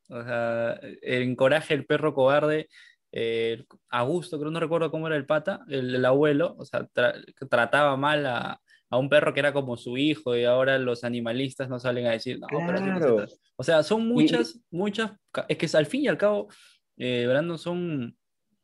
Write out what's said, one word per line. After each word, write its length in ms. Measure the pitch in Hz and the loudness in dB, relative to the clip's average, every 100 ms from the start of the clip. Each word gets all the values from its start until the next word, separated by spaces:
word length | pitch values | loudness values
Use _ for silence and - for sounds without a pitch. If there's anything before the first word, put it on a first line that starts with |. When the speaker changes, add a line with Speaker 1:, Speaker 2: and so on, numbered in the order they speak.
| _ | _
Speaker 1:
O 140 | 120 | -14
sea, 560 | 120 117 117 117 117 120 - - | -6 -4 -2 -2 -2 -4 -10 -12
en 340 | - 127 127 123 | -4 -2 0 2
Coraje, 380 | 135 151 156 | 4 4 2
el 120 | 151 - | -2 0
perro 280 | 151 151 | 0 0
cobarde, 540 | 143 131 147 151 156 156 - - _ _ | 2 4 4 2 0 -4 -14 -20 _ _
eh, 520 | - 113 113 113 117 - - _ | -6 -2 -2 -2 -4 -10 -20 _
Augusto, 500 | 123 123 175 - 151 | -2 0 -2 -4 -8
creo, 140 | 151 | -6
no 80 | 165 | -4
recuerdo 320 | 160 165 160 | -2 0 -2
cómo 160 | 156 160 | -2 -4
era 80 | 151 | -4
el 100 | 135 | 0
pata, 380 | 156 156 202 - | 0 0 -6 -6
el, 280 | 139 127 127 | -4 -2 0
el 80 | |
abuelo, 500 | 127 135 151 143 175 - | 4 4 4 4 0 -4
o 80 | |
sea, 220 | - 127 - | -8 -8 -4
tra-, 260 | - 120 - - - 131 | 0 0 0 -10 -16 0
trataba 460 | 120 117 139 147 135 | 2 2 4 2 2
mal 280 | 143 151 | 0 0
a, 360 | 139 117 131 - _ _ _ | 0 -4 -6 -10 _ _ _
a 80 | 123 | -2
un 100 | 139 | 2
perro 260 | 147 151 | 4 4
que 60 | 139 | 2
era 120 | 143 | 0
como 240 | 143 131 120 | 0 -2 -6
su 220 | 120 123 | -6 -2
hijo, 380 | 151 151 123 120 | 0 0 -2 2
y 80 | |
ahora 340 | 120 127 131 135 | 4 4 4 2
los 240 | 127 120 | 0 -4
animalistas 680 | 120 120 117 123 135 - 127 | -4 -6 -4 -4 -4 -6 -8
no 120 | 127 | -4
salen 260 | 123 120 120 | -4 -2 0
a 60 | |
decir, 260 | 113 127 120 | -2 -4 -10
"No, 80 | - | -6
pero 260 | 147 170 190 | -4 -2 -2
así 60 | 190 | -2
no 80 | |
se 40 | 185 | 0
Speaker 2:
Claro. 160 | 147 110 | 2 2
Speaker 1:
trata". 160 | 104 - _ - | 0 -10 _ -6
O 80 | |
sea, 180 | 131 160 | 2 2
son 200 | 151 226 | 2 0
Speaker 2:
Y, 20 | |
y 40 | 226 | 2
Speaker 1:
muchas, 480 | 247 302 247 233 - _ | 4 4 4 0 -6 _
muchas 400 | 170 208 208 220 - _ | -4 -4 -2 -6 -8 _
ca-, 140 | - - | -8 -4
es 100 | 151 | -4
que 180 | 170 160 | 0 2
al 100 | 151 | 2
fin 160 | 262 | 0
y 40 | 262 | 0
al 100 | 160 | 2
cabo, 280 | 208 208 208 - - _ _ - | 2 0 -4 -14 -20 _ _ -8
eh, 280 | 123 123 120 | -4 0 2
Brandon, 300 | 135 170 165 | 0 0 -6
son, 580 | 175 175 175 147 120 - _ _ _ _ | -6 -6 -4 -4 -6 -12 _ _ _ _